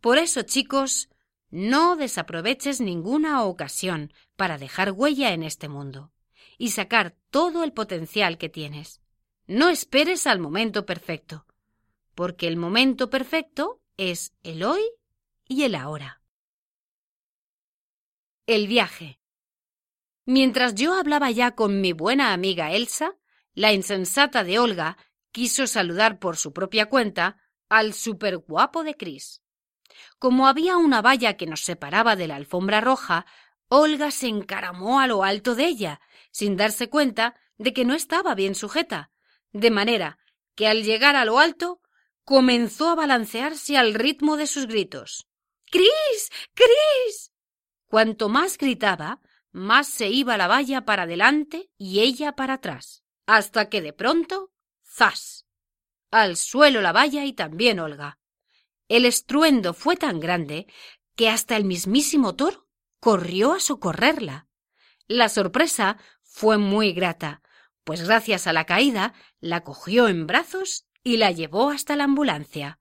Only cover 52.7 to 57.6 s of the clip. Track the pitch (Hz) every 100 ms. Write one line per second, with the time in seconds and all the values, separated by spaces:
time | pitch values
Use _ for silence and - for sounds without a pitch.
52.7 | 135 - - _ _ - 214 208 226 208
53.7 | 214 151 - 220 330 330 381 381 _ _
54.7 | _ _ - 214 - - - _ _ _
55.7 | _ _ _ _ 220 208 170 - 254 294
56.7 | 247 185 180 285 285 277 262 160 160